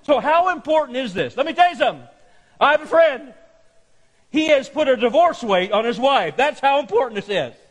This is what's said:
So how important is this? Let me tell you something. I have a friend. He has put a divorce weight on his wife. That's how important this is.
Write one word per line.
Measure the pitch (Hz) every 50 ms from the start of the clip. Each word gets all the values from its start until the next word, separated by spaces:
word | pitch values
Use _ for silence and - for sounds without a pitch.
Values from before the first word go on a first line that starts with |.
| _
So | - 294 247
how | 185 285 311 339 349 370
important | 349 311 202 285 311 311 302 262 240 254
is | 269 233 175
this? | 185 151 123 - -
Let | 294
me | 330 285
tell | 233 349 349
you | 339
something. | 226 285 240 175 139 117 - - _ _ _ _ _ _ _ _ _
I | - 277
have | 302 302
a | 311 294
friend. | - 320 330 311 269 240 - 262 226 _ _ _ _ _ _ _ _ _ _ _ _ _ _ _ _ _ _ _
He | - 285 311 311
has | 302 269 262 -
put | - 302 311 269
a | 254
divorce | 220 233 240 208 302 349 349 311 -
weight | - 220 196 180 180 202
on | 208 202 226
his | 233 240 185
wife. | 247 277 277 240 190 160 - -
That's | 254 294 285 -
how | - 277 277 285
important | 294 - 381 466 269 247 220
this | 202 190 196
is. | 202 180 143 120 - _ _ _